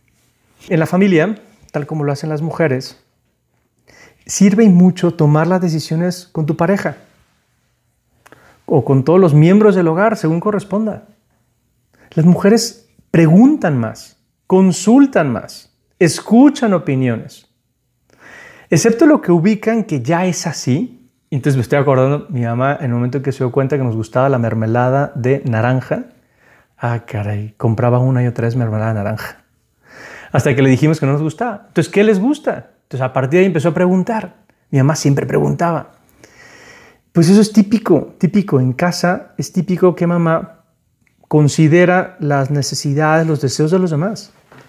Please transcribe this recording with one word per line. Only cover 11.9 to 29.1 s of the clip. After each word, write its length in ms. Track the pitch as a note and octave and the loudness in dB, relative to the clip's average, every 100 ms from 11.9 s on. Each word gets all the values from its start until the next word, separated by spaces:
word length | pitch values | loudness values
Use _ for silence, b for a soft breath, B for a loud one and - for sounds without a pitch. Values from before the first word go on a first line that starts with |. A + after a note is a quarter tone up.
| b b | b b
Las 140 | - D#3+ | 0 2
mujeres 640 | F3 G3 A3+ - - _ _ _ | 4 4 2 0 -8 _ _ _
preguntan 640 | E3 D#3+ F3 C4 D#4 F#3 C3+ | 2 4 6 6 4 0 -2
más, 380 | A2+ A2+ - _ _ _ - | -4 -8 -20 _ _ _ -2
consultan 840 | F#3 F#3+ E3+ - B3 C#4 G#3 D3+ | 2 2 2 2 4 4 2 -2
más, 420 | A2+ - - - _ _ _ | -4 -8 -18 -20 _ _ _
escuchan 760 | E3+ - - A3+ C#4+ D4 A3+ | -2 -2 0 4 4 2 -2
opiniones. 760 | F3+ D3 C3 B2+ A2+ - - _ _ _ _ _ _ _ B B B B B B | -2 -2 -2 -2 -4 -10 -20 _ _ _ _ _ _ _ B B B B B B
Excepto 360 | E3 A3+ A3+ D#4+ | 0 0 2 2
lo 140 | D4+ | 2
que 140 | - | 2
ubican 500 | F3 D#3+ A3 - A3+ | 2 2 0 -2 -4
que 180 | - D3 | -4 -6
ya 240 | A#2 E3+ F#3 | -2 -2 -2
es 220 | E3+ E3+ | -4 -6
así. 640 | C#3 - C3 B3 - _ _ _ | -6 -4 -2 -4 -10 _ _ _
Entonces 280 | C#3+ D3 C3+ | -4 -2 -2
me 60 | |
estoy 160 | A2+ C#3+ | 0 0
acordando, 480 | C#3 C3 C3 D3 - | 2 2 2 -2 -6
mi 140 | C3 | -6
mamá, 340 | A#2 A#2 C3+ C#3+ | -4 -2 -2 -2
en 60 | C3+ | -4
el 80 | |
momento 240 | A#2+ B2 C#3 | -4 -4 -4
en 60 | C3+ | -6
que 80 | |
se 60 | B2+ | -4
dio 120 | B2+ | -4
cuenta 260 | C3 C3+ D3 | -2 -2 -2
que 60 | |
nos 140 | B2+ A2 | -2 -4
gustaba 320 | G#2+ B2+ C3+ | -4 0 0
la 100 | C3 | 0
mermelada 720 | A#2 A2 A2 A#2 B2+ C3+ C#3+ | -2 -2 -2 0 0 0 -2
de 280 | - B2 C3+ | -4 -2 -2
naranja, 640 | - A2+ A#2+ C3 - F#3+ C4 b b b b b b _ | -2 -2 0 -2 -4 -8 -8 b b b b b b _
ah, 260 | A#2+ A#2 - | -6 -6 -8
caray, 480 | G#2+ G2+ G#2 G#2+ - | -8 -6 -8 -10 -6
compraba 420 | A#2 G#2+ A#2+ B2 | -4 -2 0 0
una 240 | B2+ B2+ | 0 0
y 40 | B2 | -2
otra 180 | A#2 A#2 | -2 -4
vez 100 | B2 | -4
mermelada 380 | A#2 G#2+ A2 | -4 -4 -4
de 60 | A2 | -4
naranja. 400 | G2 | -4